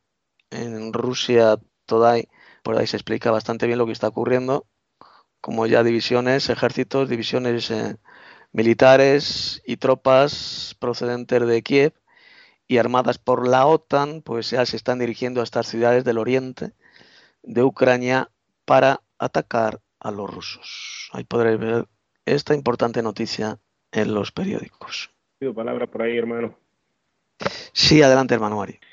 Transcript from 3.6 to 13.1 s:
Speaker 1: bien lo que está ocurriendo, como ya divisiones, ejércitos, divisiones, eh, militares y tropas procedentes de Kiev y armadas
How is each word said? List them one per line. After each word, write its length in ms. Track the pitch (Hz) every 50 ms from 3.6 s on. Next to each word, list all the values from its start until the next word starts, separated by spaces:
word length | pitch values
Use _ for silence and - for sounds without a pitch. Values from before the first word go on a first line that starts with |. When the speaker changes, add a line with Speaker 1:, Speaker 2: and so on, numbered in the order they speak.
| 120
Speaker 1:
bien 120 | 120 120 123
lo 80 | 117
que 60 | 113
está 160 | 104 - - 110
ocurriendo, 580 | - 120 120 123 127 127 127 131 135 151 - _ _ _ _ _ _ _ - _ _ _ _ _ _ _
como 260 | - - - 113 113
ya 160 | 113 123 120
divisiones, 680 | 117 117 117 113 - - 123 123 123 127 131 135 - -
ejércitos, 580 | 117 - - 120 - - 127 - - 135 135 123
divisiones, 600 | 123 113 107 - 131 127 127 123 120 117 113 -
eh, 260 | 113 110 113 107 110 - _ _ - - - - - - _ _
militares 1080 | - 113 113 117 113 - 135 131 135 135 135 139 139 139 139 - - - - - - - -
y 140 | - 120 -
tropas 1000 | - 131 131 127 - 131 131 131 139 147 - - - - - - - - - -
procedentes 680 | - 123 117 - - 120 120 123 123 - 127 120 120
de 160 | 117 117 117
Kiev 320 | 113 - 143 139 139 160 - _ _ _ _ _ _ _ _ - - _ _ _ _ -
y 80 | 123
armadas 400 | 117 113 120 123 123 127 127